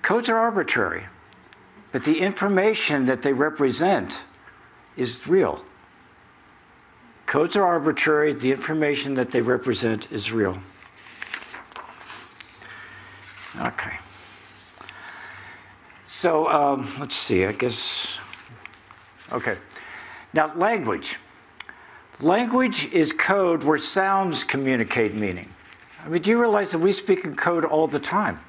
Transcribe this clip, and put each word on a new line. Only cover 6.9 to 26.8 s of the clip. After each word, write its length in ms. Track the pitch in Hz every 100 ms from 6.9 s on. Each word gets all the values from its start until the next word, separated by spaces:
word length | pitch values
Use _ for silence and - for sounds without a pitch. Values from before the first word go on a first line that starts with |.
| - - - -
Codes 300 | 143 170 202
are 100 | 185
arbitrary, 680 | 170 151 - 160 151 151
the 180 | 139 123
information 600 | 135 - 156 147 143 139
that 180 | 135 -
they 80 | 131
represent 720 | 117 123 - 107 117 107 -
is 180 | 110 101
real. 280 | 113 98 92 - - - - - - - - - - - - - - - - - - - - - - - - - - - - - -
Okay. 320 | 65 - - - - - - - - - - - - - - - - - - - - - - - -
So, 440 | - 175 160 160
um, 440 | 156 143 139 117 -
let's 160 | 143 -
see, 300 | - 95 95
I 80 |
guess, 680 | 104 120 113 - - - - - - - - - - - - - - -
okay. 240 | 123 117 95 - - - - - - -
Now, 200 | - 151 160
language. 640 | 190 226 120 90 - - - - - - - - - - - -
Language 720 | 147 196 240 247 254 - -
is 220 | 175 151
code 500 | - - 196 185 165
where 140 | 139 151
sounds 680 | - 190 190 196 185 143
communicate 720 | - 135 135 127 110 - 107 104
meaning. 320 | 101 90 - - - - - - 156
I 40 |
mean, 120 | 170
do 80 | 175
you 120 | 233
realize 300 | 233 208 196
that 80 |
we 120 | 165